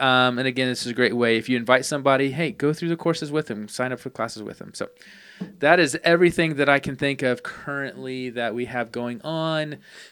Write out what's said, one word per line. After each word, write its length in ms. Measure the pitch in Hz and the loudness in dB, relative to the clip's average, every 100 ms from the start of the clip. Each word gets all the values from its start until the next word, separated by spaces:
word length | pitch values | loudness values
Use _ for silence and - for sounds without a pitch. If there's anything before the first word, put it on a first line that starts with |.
um, 380 | 135 127 127 123 | 4 4 4 2
and 80 | 131 | -2
again, 180 | 123 127 | 0 -2
this 120 | 123 | -2
is 80 | 120 | -4
a 60 | |
great 200 | 123 123 | 2 2
way. 220 | 120 117 113 | 4 2 2
If 120 | 113 | 2
you 80 | 127 | -2
invite 280 | 117 127 | 4 4
somebody, 480 | 131 143 135 135 139 | 4 0 2 4 2
hey, 180 | 135 160 | -2 -4
go 220 | - 143 | 0 -2
through 160 | 156 170 | 0 -4
the 80 | 165 | -2
courses 340 | 170 160 151 | -2 -2 -4
with 160 | 151 151 | -4 -4
them, 220 | 104 104 | -10 -10
sign 240 | - 127 | -6 -6
up 80 | 123 | -6
for 100 | 131 | -10
classes 320 | - 113 110 | -6 -6 -6
with 160 | 101 - | -12 -14
them. 140 | - | -16
So 140 | - - _ - - - - 180 - | -10 -10 _ -20 -20 -20 -14 -14 0
that 180 | 143 175 | 4 6
is 180 | 151 - | 4 2
everything 540 | 170 170 175 165 165 143 | 2 6 4 4 0 2
that 120 | 143 | 2
I 120 | 139 | 2
can 160 | 135 135 | 0 -2
think 260 | 143 135 | -2 0
of 220 | 131 120 | -2 -2
currently 840 | - - - 143 135 127 131 131 127 | -6 -12 -10 -8 -8 -10 -10 -8 -6
that 260 | 120 117 113 | -4 -4 -4
we 80 | |
have 260 | 120 123 117 | -4 -4 -4
going 320 | 120 120 120 | -6 -6 -8
on. 540 | 151 160 160 156 151 143 - - - | -6 -4 -2 -2 -4 -10 -18 -20 -20